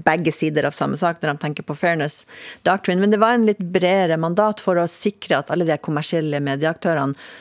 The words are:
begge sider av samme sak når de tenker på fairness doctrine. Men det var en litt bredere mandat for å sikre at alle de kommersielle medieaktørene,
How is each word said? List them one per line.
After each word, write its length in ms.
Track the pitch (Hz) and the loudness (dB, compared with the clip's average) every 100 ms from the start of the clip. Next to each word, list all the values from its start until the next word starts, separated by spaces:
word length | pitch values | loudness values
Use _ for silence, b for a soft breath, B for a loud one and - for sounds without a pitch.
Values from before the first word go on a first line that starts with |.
| 160 | 0
begge 260 | 165 156 | 2 0
sider 320 | - 156 147 147 | -2 -2 0 -2
av 80 | |
samme 240 | - 139 147 | -2 -2 0
sak 220 | 175 170 | -2 -2
når 140 | 156 147 | -4 -4
de 80 | |
tenker 240 | 151 143 - | -6 -8 -8
på 80 | 147 | -2
fairness 460 | 175 160 147 - - B B B 175 | 0 0 0 -2 -4 B B B 0
doctrine. 360 | 196 - 180 | 0 0 2
Men 100 | 202 | 4
det 60 | 208 | 4
var 140 | 220 240 | 4 4
en 100 | 220 | 2
litt 160 | 208 | 0
bredere 560 | 175 185 180 190 175 160 | -2 0 2 2 2 2
mandat 460 | 165 175 214 208 - | 0 2 0 0 0
for 140 | 175 | 0
å 60 | 170 | 0
sikre 520 | - 214 - - 143 | 0 -2 -2 -2 -2
at 80 | - | 0
alle 140 | 160 165 | -2 0
de 100 | 151 | 0
kommersielle 640 | - 147 156 165 156 143 | -2 -2 0 -2 0 -2
medieaktørene, 720 | 143 139 160 165 175 156 139 143 B B | -2 0 -2 0 0 0 0 -4 B B